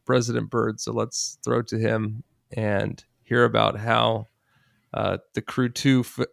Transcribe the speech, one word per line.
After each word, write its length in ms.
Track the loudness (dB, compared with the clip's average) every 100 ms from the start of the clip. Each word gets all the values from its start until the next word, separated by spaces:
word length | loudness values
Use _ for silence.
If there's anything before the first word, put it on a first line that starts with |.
| 0
President 440 | 2 2 -2 -2
Byrd. 280 | 0 0 -2
So 140 | -4
let's 460 | -4 -4 -4 -8 -6
throw 180 | -2 -2
to 140 | -2 -2
him 440 | 0 0 -2 -6 -14 _ _ -4
and 480 | 0 0 -2 -6 -16 _
hear 200 | -2 2
about 340 | 4 4 2 0
how, 480 | 0 2 2 0 -6 _ _ _ _ _ _
uh, 240 | -4 -2 -4 -6
the 80 | -8
Crew 260 | -4 -2 -2
two 320 | 0 4 4
f-, 260 | 2 -4 -6